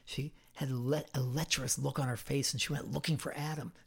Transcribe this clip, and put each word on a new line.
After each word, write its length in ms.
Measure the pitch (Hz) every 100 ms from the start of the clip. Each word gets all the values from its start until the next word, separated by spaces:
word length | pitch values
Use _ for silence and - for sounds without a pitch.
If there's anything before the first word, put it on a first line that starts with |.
she 300 | - - 147 - - -
had 120 | 135
a 80 | 127
le-, 280 | 123 151 -
a 60 | 135
lecherous 560 | 127 139 160 - 127 -
look 200 | 139 131
on 100 | 131
her 80 | 117
face 340 | - 139 139
and 80 | 123
she 140 | -
went 180 | 143 -
looking 240 | 143 165 151
for 160 | -
Adam. 380 | 147 151 151 170 -